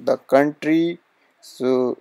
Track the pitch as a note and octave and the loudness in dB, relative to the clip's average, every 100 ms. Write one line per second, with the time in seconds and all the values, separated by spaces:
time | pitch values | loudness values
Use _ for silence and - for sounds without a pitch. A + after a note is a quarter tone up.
0 | B2+ B2+ - C#3 D3 D3 D3+ D#3+ E3+ F3 | -4 -4 0 2 2 -2 -2 0 0 -6
1 | _ _ _ _ - - B2+ B2+ B2 - | _ _ _ _ -20 -6 -2 0 -2 -6